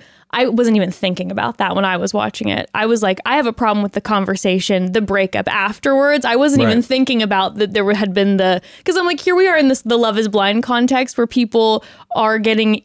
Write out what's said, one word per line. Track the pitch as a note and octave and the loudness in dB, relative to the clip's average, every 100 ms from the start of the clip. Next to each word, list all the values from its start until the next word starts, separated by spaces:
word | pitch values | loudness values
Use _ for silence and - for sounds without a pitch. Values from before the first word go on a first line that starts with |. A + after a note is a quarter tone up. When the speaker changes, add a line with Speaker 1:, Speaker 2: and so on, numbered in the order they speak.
| - _ _ | -6 _ _
Speaker 1:
I | - B3+ | -2 0
wasn't | A3+ A#3 G#3+ | 2 2 2
even | F#3 | 0
thinking | F3 F#3+ F3+ F3+ | -2 -4 -4 -6
about | G3 A3+ - | -4 -4 -4
that | G3 F3+ | -4 -2
when | |
I | G3 F3+ | -2 -2
was | F#3+ | -4
watching | G#3 G#3+ - G#3 | -4 -4 -4 -6
it. | G3 - | -4 -6
I | - A3 | -4 0
was | A#3 | 0
like, | G#3 F#3+ - | 0 -2 -2
I | C#4 | -2
have | A#3+ | -2
a | |
problem | A3 A3+ G#3 | -2 -2 0
with | G3+ | -2
the | - | -4
conversation, | - G#3 F#3+ F#3+ G3+ F#3 - F#3+ F3+ | -2 -2 0 -2 0 0 0 0 0
the | G#3 | -2
breakup | G3 G3 F#3+ - F#3+ | 0 0 0 -2 -2
afterwards. | G#3+ G3 G#3+ C#4 C4+ C#4 D4 | -2 -4 -4 0 2 2 2
I | B3 A#3 | 0 2
wasn't | D4 C#4 | 2 4
even | A3+ A3+ | 2 2
Speaker 2:
Right. | |
Speaker 1:
thinking | A#3+ C4 C4 A#3+ | 0 0 0 0
about | G#3+ G3 F#3+ G#3 | 0 0 -2 -2
that | G#3 | -2
there | G#3 G3 | 0 0
had | G#3 G3+ | 0 0
been | F#3 G3+ G3 | 0 2 2
the, | F#3 F3+ - - | 2 0 -4 -6
'cause | - F4+ | -2 0
I'm | |
like, | F4 D#4+ | 0 -2
here | - F4+ | 0 2
we | F#4+ | 4
are | E4 | 4
in | C#4 | 2
this, | C4 | 2
the | A3 A#3 | 0 0
Love | A3+ G#3+ | 0 0
is | A3 | 0
Blind | G#3 G3 G#3+ | 0 2 0
context | A#3+ A#3+ B3 C4 B3+ - | 0 0 2 0 -2 -2
where | A#3 | -2
people | - A#3 A3+ A3 A3 - - - - | 0 0 2 2 0 -4 -18 -8 -2
are | A3 A3 | 0 0
getting | G#3+ A3 A3 G#3+ | 0 2 2 0